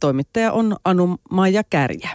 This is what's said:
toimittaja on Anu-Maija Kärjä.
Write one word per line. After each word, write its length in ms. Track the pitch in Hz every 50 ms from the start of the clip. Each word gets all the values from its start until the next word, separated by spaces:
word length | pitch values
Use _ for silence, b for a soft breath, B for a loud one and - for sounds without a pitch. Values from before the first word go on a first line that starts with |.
toimittaja 520 | - 143 131 135 143 - - 226 226 220
on 240 | - 226 226 214 202 - -
Anu-Maija 800 | 185 185 180 180 180 180 - _ - - 185 190 185 190 214 208 -
Kärjä. 400 | - 151 135 - - - - -